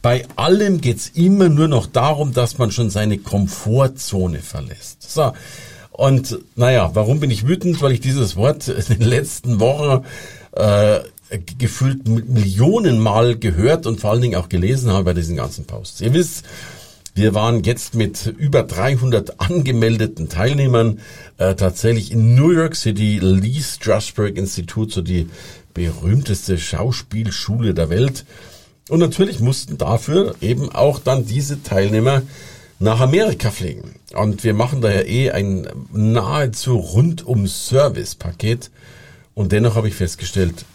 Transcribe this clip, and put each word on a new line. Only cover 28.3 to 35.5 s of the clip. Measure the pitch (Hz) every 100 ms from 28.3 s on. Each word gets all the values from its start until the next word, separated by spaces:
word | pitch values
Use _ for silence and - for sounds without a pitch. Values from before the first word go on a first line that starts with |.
| - - - _ _ -
Und | 165
natürlich | 170 - 196 -
mussten | 120 135 - 73
dafür | 80 113 - 170 208 -
eben | 104 123 143
auch | - 143 135
dann | 127 135
diese | 107 123 143 143
Teilnehmer | - 98 98 107 123 139 135 - - - - _
nach | 104 113
Amerika | 127 170 220 101 110
fliegen. | - 90 57 - - -
Und | - 107 98
wir | 113
machen | 104 127 139
da | 110
ja | 98
eh | - 117 135
ein | - 101